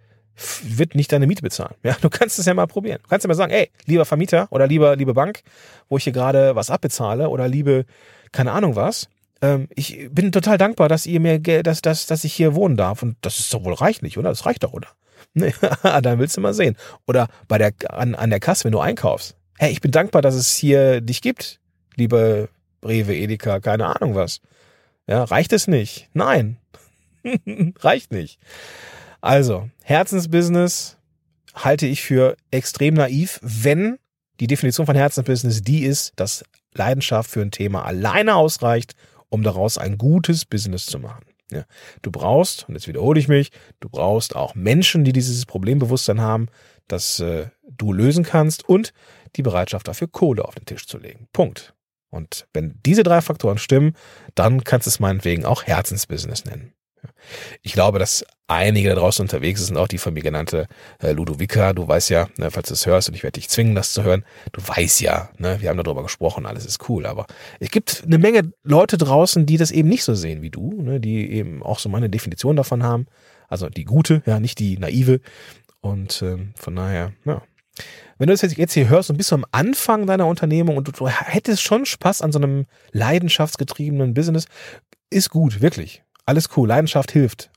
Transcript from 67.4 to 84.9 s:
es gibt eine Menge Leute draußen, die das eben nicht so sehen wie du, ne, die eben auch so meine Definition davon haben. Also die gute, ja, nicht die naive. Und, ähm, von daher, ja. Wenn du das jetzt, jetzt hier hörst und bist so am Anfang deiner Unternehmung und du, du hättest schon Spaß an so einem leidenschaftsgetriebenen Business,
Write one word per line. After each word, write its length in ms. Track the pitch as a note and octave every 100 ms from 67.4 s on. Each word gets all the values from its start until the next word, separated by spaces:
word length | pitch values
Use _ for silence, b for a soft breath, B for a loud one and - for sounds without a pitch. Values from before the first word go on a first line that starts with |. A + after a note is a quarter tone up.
| B B
es 120 | -
gibt 320 | A3 - - E3
eine 120 | E3
Menge 340 | G3+ A3+ E3 -
Leute 340 | C#3+ D3 G3 E3+
draußen, 480 | D3 C#3 F#3 - D3+
die 120 | D#3
das 140 | D#3+
eben 180 | - D#3
nicht 140 | A#3+
so 120 | - G#2+
sehen 260 | E2 D#2
wie 80 | D#2+
du, 320 | D2 G#2+ G#3
ne, 180 | C3 C3+
die 320 | A2 A2 G2+
eben 320 | G#2+ G2 D2+
auch 160 | - A2+
so 100 | A2
meine 200 | G2+ A#2
Definition 460 | G#2 - E2+ B2 D3+
davon 280 | C3+ A#2+
haben. 240 | A#2+ A#2+ C3 b b b b
Also 220 | F2+ F2
die 160 | - D#2
gute, 360 | C3 D#3 D#3 C3
ja, 140 | A2
nicht 200 | A2+ -
die 180 | G#2 F#2+
naive. 440 | F2 A#2+ B2+ C3 B B B B B _
Und, 400 | G2+ G2+ F#2+ -
ähm, 320 | F#2 F2+ F#2+ -
von 200 | - F2
daher, 380 | F#2+ F#2 F2 G2+ -
ja. 160 | D3 - _ _ B B B B -
Wenn 100 | C#3
du 60 |
das 80 | G3
jetzt, 160 | G3 D3+
jetzt 160 | E3
hier 160 | - B2
hörst 200 | D#3 F#3
und 80 | D3
bist 120 | G3
so 60 | D#3
am 100 | B2+
Anfang 540 | A#2+ F#3 C#4 - A3 G3
deiner 220 | F#3+ E3+
Unternehmung 500 | E3+ D#3 D#3+ E3+ C#3+
und 100 | C#3
du, 40 |
du 160 | - C3
hättest 560 | A2+ - F3 - G#3
schon 220 | - A3 C4+
Spaß 360 | - F#3+ -
an 100 | D#3
so 60 | D3
einem 300 | C#3+ C#3 C#3 b b
leidenschaftsgetriebenen 1200 | G#2+ A2+ E3+ F3 - D3+ - - - D3 C#3+ C3
Business, 320 | A#2+ E3 D#3+ - B B B _